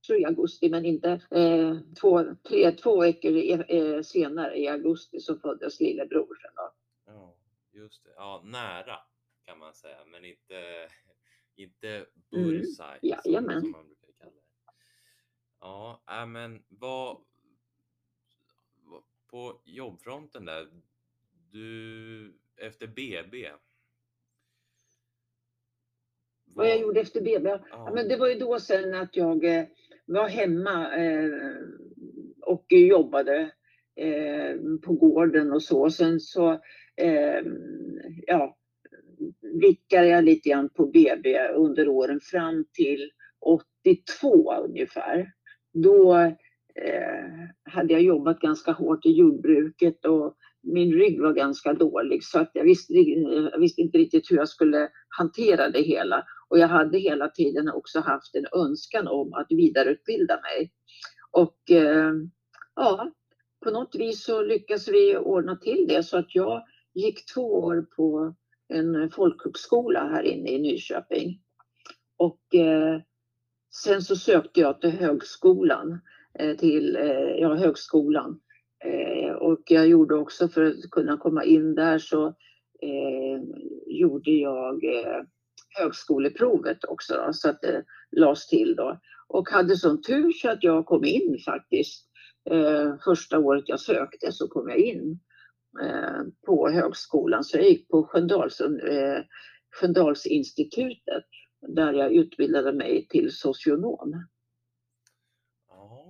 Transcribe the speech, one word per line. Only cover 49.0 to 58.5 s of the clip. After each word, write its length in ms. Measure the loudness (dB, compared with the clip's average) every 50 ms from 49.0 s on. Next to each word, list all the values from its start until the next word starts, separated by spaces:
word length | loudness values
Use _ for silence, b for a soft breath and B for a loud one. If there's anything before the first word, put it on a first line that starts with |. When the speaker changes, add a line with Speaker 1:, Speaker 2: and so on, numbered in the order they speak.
| 4
Speaker 1:
i 40 | 4
jordbruket 920 | 6 8 8 6 6 4 2 4 4 4 4 0 -2 _ 0 0 0 _ -2
och 300 | 0 0 0 0 -4 -8 b b b b _
min 320 | _ -4 0 0 2 2 4
rygg 280 | 4 4 4 4 2
var 120 | 0 0 2
ganska 400 | 0 0 -2 -4 -4 -2 -4 0
dålig, 500 | 2 2 0 2 -2 -2 -2 -2 -4 -4
så 160 | -2 -2 -2
att 120 | -2 0 _
jag 100 | 2 6
visste, 300 | 6 6 4 2 _ 4
jag 680 | 4 4 4 4 -2 -2 0 0 -2 -2 -2 0 2
visste 220 | 2 2 2 0
inte 160 | -2 2 4
riktigt 340 | 2 2 4 2 0 2 2
hur 40 | 0
jag 120 | 0 0 -2
skulle 400 | 0 _ 2 2 2 0 -2 -4 b b b
hantera 600 | b -8 -6 -6 -6 -4 0 2 2 4 4 2 0
det 120 | 2 0
hela. 440 | 0 0 0 -2 -2 -2 -2 -4 -4 B B B B
Och 120 | B 6 6
jag 80 | 6
hade 300 | 6 4 2 2 2 0
hela 300 | 0 0 0 0 0 -4 -6
tiden 400 | _ 0 -2 0 0 -2 -4 -4
också 300 | -6 -8 -12 -6 -6 -4
haft 360 | -2 -2 -4 -4 _ -8 -6
en 100 | -6 -6 -2